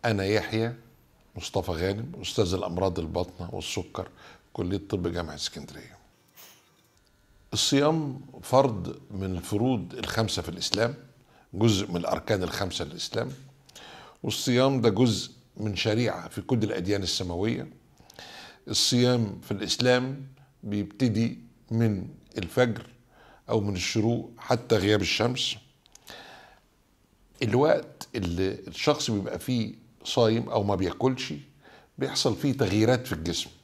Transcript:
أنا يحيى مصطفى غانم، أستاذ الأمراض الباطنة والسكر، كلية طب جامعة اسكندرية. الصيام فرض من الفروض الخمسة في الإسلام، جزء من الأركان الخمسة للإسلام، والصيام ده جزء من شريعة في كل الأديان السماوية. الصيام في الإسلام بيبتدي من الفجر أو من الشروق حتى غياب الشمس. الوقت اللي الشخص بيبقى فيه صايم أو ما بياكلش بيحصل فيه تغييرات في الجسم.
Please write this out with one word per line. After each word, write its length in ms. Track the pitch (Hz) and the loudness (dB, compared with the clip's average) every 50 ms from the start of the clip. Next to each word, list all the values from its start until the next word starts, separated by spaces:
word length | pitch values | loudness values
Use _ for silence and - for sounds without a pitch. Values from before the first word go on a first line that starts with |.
| - | 2
أنا 200 | 117 107 98 95 | 2 0 2 2
يحيى 500 | 98 107 107 - - 110 110 113 117 131 - - - - _ _ _ _ _ _ _ _ | 2 2 2 0 0 -2 -2 -2 -2 -4 -10 -18 -20 -20 _ _ _ _ _ _ _ _
مصطفى 360 | - - - - 98 87 - | -12 -12 -4 -4 -2 -2 -2
غانم، 400 | 87 80 87 95 98 107 117 147 170 - | -2 0 0 0 -2 -2 -6 -10 -10 -10
أستاذ 320 | - - - - 104 87 92 | -10 -4 0 0 0 2 0
الأمراض 440 | 92 92 92 85 90 95 95 87 87 | -2 -2 -4 -2 0 0 0 0 -2
الباطنة 500 | 82 80 85 85 90 - - - 90 85 | -4 -4 -4 -4 -4 -4 -8 -12 -10 -8
والسكر، 560 | - 98 92 - - 101 87 - - - 90 - - - - - - - _ _ | -8 -8 -8 -6 -6 -6 -8 -8 -10 -10 -10 -10 -14 -20 -20 -20 -20 -20 _ _
كلية 280 | _ - 92 90 95 95 - - | _ -4 -2 -2 -2 -4 -2 -4
طب 240 | - 95 85 87 | -4 -2 -2 -2
جامعة 220 | 85 87 85 78 73 | -2 -4 -6 -6 -8
اسكندرية. 640 | 73 - - - 73 71 - - - - - - - _ _ _ _ _ _ _ - - - - _ _ _ _ _ _ _ _ _ _ _ _ _ _ _ _ _ _ _ | -8 -8 -8 -8 -10 -14 -14 -16 -18 -18 -20 -20 -20 _ _ _ _ _ _ _ -20 -20 -20 -20 _ _ _ _ _ _ _ _ _ _ _ _ _ _ _ _ _ _ _
الصيام 680 | - 110 - - 143 135 147 151 160 160 151 139 131 135 - - - - | -2 0 2 4 4 6 6 6 4 2 0 -2 -6 -8 -12 -16 -18 -16
فرض 580 | - - 127 131 139 131 110 95 85 85 - - - - | -4 4 6 6 6 6 2 -2 -6 -8 -8 -10 -14 -12
من 140 | 107 95 95 | -6 -4 -4
الفروض 680 | 95 92 90 - - 107 101 117 131 131 104 87 87 - | -2 -2 -4 -4 -2 0 0 2 2 0 0 -2 -6 -8
الخمسة 480 | 127 110 - - 113 110 101 - - | -8 -6 -4 0 0 0 0 0 -4
في 60 | - 85 | -4 -6
الإسلام، 460 | 82 92 - - - 104 113 120 139 - - - _ _ _ _ _ _ _ _ - | -6 -6 -4 -2 0 0 0 0 -2 -8 -16 -20 _ _ _ _ _ _ _ _ -2
جزء 360 | 92 110 117 104 95 101 - | 2 4 4 4 2 0 -2
من 60 | 87 | -4
الأركان 460 | 87 87 - - - - - 107 95 | -4 0 0 -2 -2 0 0 0 0
الخمسة 420 | 92 87 - - 98 90 - - 85 | 0 -4 -4 -4 -4 -4 -4 -6 -6
للإسلام، 480 | 71 82 85 - - - 110 120 131 135 - - - - _ _ - _ - - - - - - - - _ | -8 -8 -10 -8 -6 -4 -4 -4 -4 -8 -12 -18 -20 -20 _ _ -20 _ -20 -20 -20 -20 -20 -20 -20 -16 _
والصيام 580 | - 135 - - - 131 123 123 131 135 139 131 | -6 -4 -4 -2 0 4 4 6 6 6 4 4
ده 80 | 135 117 | 4 4
جزء 440 | 95 113 127 120 104 - - - - - _ _ _ | 4 6 4 4 4 0 -4 -8 -14 -20 _ _ _
من 200 | - 107 107 98 | -6 -6 -4 -4
شريعة 520 | - - 113 107 117 123 104 90 87 87 - | -2 0 0 2 2 2 0 -2 -4 -8 -10
في 120 | - 101 | -10 -10
كل 220 | - - 127 113 | -2 0 2 2
الأديان 400 | 107 101 - 95 87 95 104 98 | 2 0 -2 -2 0 0 0 0
السماوية. 680 | 95 85 - - 95 87 85 87 101 110 113 - - - - - _ _ _ _ - - - - - - - - - - - - _ - | 0 -2 -4 -4 -4 -4 -2 -2 -2 -2 -2 -4 -6 -10 -16 -20 _ _ _ _ -20 -20 -20 -20 -20 -18 -18 -18 -20 -20 -20 -18 _ -4
الصيام 720 | 110 - - - 123 120 123 123 123 120 113 101 90 90 | 0 0 2 4 4 6 6 6 6 4 2 0 -2 -10
في 80 | - - | -6 -6
الإسلام 760 | 104 95 104 90 - - 127 127 123 127 127 131 139 143 139 - - - - _ _ _ | -4 -4 -2 -2 0 2 6 6 6 6 4 -2 -6 -8 -12 -16 -18 -20 -20 _ _ _
بيبتدي 760 | - 107 104 104 98 - - - 135 120 101 110 117 117 - - - - _ _ _ - | -8 -4 -2 -2 -2 -4 0 2 2 2 4 2 0 0 -2 -8 -16 -20 _ _ _ -2
من 380 | 113 113 117 110 104 92 - - - - - - - 117 | 2 2 4 4 2 0 -4 -8 -12 -18 -20 -10 -8 -8
الفجر 480 | 92 82 - 123 123 120 107 - - - - _ _ _ _ - - - - - _ - | -8 -2 2 2 2 2 2 -6 -10 -14 -20 _ _ _ _ -20 -20 -20 -20 -20 _ -2
أو 120 | 117 110 | -2 0
من 160 | 101 104 98 | 0 0 -2
الشروق 540 | 90 87 - - 113 104 117 117 120 - - - - | -2 -2 0 0 2 2 2 0 0 -4 -8 -14 -16
حتى 380 | - - 127 120 - - 113 | -2 0 0 0 2 2 2
غياب 240 | 101 90 104 107 104 | 4 6 4 4 4
الشمس. 560 | 92 82 - - 110 123 127 127 - - - - _ _ _ _ _ _ _ - _ - - - - - - - - - - _ _ _ _ _ _ _ _ _ _ _ _ _ _ _ _ - | 4 0 0 2 2 0 0 -2 -2 -4 -4 -8 _ _ _ _ _ _ _ -20 _ -20 -18 -18 -18 -20 -20 -20 -20 -20 -20 _ _ _ _ _ _ _ _ _ _ _ _ _ _ _ _ -4
الوقت 640 | 123 110 123 127 147 160 175 165 - - - - - - - | 0 2 4 4 6 6 4 2 0 -8 -16 -16 -16 -8 -6
اللي 360 | 120 92 85 85 87 95 95 - - - - | -4 -2 -2 0 0 0 0 -2 -6 -12 -14
الشخص 420 | - - - 151 147 147 - - | -10 0 2 2 2 2 0 -2
بيبقى 280 | 110 101 92 - - - | -2 -2 -2 -4 -8 -6
فيه 360 | - - 127 120 110 110 - - - - - _ - | -4 -2 0 0 0 -2 -6 -14 -20 -20 -20 _ -10
صايم 440 | - - 131 117 110 110 117 - - | -2 2 4 6 6 4 2 0 0
أو 140 | 120 117 | 0 0
ما 120 | 101 101 101 | 2 2 2
بياكلش 600 | 92 95 85 - - 120 131 131 123 - - - 71 - - _ - _ - - - - _ _ - | 2 0 -2 0 2 0 0 2 0 -6 -8 -8 -10 -12 -18 _ -20 _ -20 -20 -20 -20 _ _ -6
بيحصل 380 | 135 135 - - - 131 104 | -4 -2 -2 0 0 0 0
فيه 160 | - - 139 | 2 0 0
تغييرات 540 | 123 135 120 92 98 104 110 113 127 123 123 | 2 2 2 2 4 4 6 6 4 2 2
في 60 | - | -4
الجسم. 380 | - 78 80 85 82 - - - - - | -6 -4 -2 -4 -2 -4 -6 -8 -14 -20